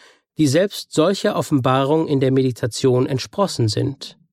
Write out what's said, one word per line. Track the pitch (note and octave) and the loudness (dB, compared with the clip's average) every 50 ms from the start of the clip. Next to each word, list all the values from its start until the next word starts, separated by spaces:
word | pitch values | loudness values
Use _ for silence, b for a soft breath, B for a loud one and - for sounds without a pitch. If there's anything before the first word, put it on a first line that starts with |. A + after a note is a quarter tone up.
| b b b b b _ _ - | b b b b b _ _ 0
die | D#3 | 0
selbst | C#3+ B2+ E3 F#3+ G3+ - - - - | 2 4 2 2 0 -2 -8 -14 -4
solcher | - - D#3 F3+ G3 - - G#3 - | 0 0 2 2 0 0 -2 -2 -2
Offenbarung | E3+ C#3 - D#3 C#3 A#2+ C3+ C3 C3 C3+ C3+ D#3 D#3+ D#3+ | -2 -2 0 0 0 2 2 2 2 2 2 2 0 0
in | - D3+ C3+ | 0 0 0
der | C3+ C3 | 2 2
Meditation | C3 C3+ C3 C3 A#2+ - - A#2+ - - - C3 B2 B2+ C3 | 2 2 2 0 -2 -4 -6 -6 -4 0 0 2 2 2 0
entsprossen | - C#3+ B2 - - - - G3+ F3 - - B2 A2 | 0 -2 -4 -6 -6 -4 -2 -2 -2 0 -2 -2 0
sind. | G#2 B2 A#2 - C3+ - - - - _ _ _ | 0 -2 -2 -4 -4 -8 -14 -20 -20 _ _ _